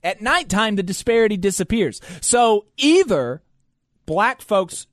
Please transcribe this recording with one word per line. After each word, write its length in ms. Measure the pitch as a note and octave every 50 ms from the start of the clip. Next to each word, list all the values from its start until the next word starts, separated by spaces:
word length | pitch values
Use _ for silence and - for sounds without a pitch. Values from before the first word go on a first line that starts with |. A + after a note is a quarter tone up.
| _
At 180 | E3+ F#3+ _
nighttime, 540 | G#3 A#3+ D4 F4+ E4+ - F#3 G3+ A3 A3 G#3+
the 80 | G3 G3
disparity 520 | F3 G3 - - - A#3 A3+ A3+ G#3+ G#3+
disappears. 640 | F#3+ F3 G3 F#3 - F#3 - - A#3 G3+ C#3+ G#2+ - - - F3+ F3
So 460 | - - - A#3+ A#3+ A3+ A3 G#3 G#3 _ _ -
either 640 | - D4 D#4+ F#4 F#4+ C#4+ G3+ D3 B2+ A#2+ B2+ D#3 _ _ _ _ _ _ _ _ _ _ _ _ _
black 360 | - D#3 F3 G#3 A#3+ C4 _
folks 440 | - - G#3+ G3 F#3+ F3 - - - _